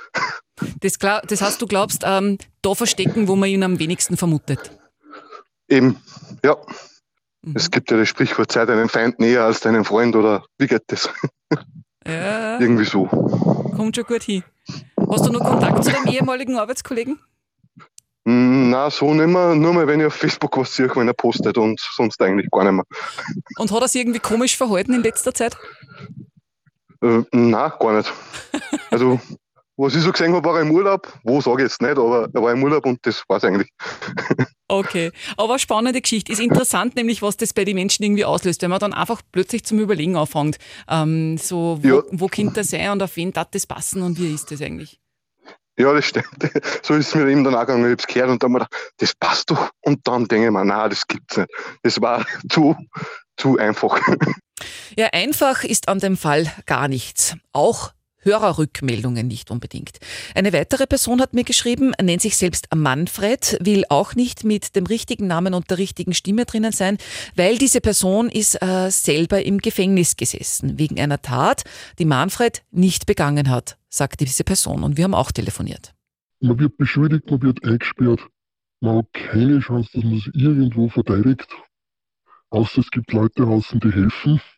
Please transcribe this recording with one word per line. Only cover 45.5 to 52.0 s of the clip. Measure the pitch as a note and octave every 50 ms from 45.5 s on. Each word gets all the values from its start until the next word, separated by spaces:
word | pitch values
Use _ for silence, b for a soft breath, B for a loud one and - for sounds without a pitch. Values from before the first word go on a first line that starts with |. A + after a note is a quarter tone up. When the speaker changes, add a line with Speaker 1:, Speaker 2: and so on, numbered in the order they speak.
| B B _ _ _
Speaker 2:
Ja, | - B2 C#3 D3
das | D3 C#3
stimmt. | - - - - - - -
<laughs> | - D3 - D3 - - - -
So | - - D3+
ist | D3+ C#3+ -
es | -
mir | D#3 C#3+ C3+
eben | C#3 D3 C3
dann | C3+ B2+
auch | A#2
gegangen. | A#2+ B2 C3 A#2+ A#2+
Ich | A#2+
hab's | A#2 A2+ -
gehört | - - A#2+ B2+ B2+
und | B2+ A2+
dann | - B2 B2
hab | B2
mir | A#2+
gedacht, | - - - - - _
„Das | - - - -
passt | - - - - - - -
doch.“ | E3 D3+ - - - _
Und | - C#3+ C#3+ - -
dann | A#2+ B2 B2 A#2
denke | G2 A#2 G#2+ A2+
ich | A#2
mir, | G#2+ F#2+ G2
„Na, | G2+ G2+ G#2+ G#2+ G#2
das | G2+ - -
gibt's | - - - - - -
nicht.“ | - - - B B B B B B B
Das | A#2+ - A#2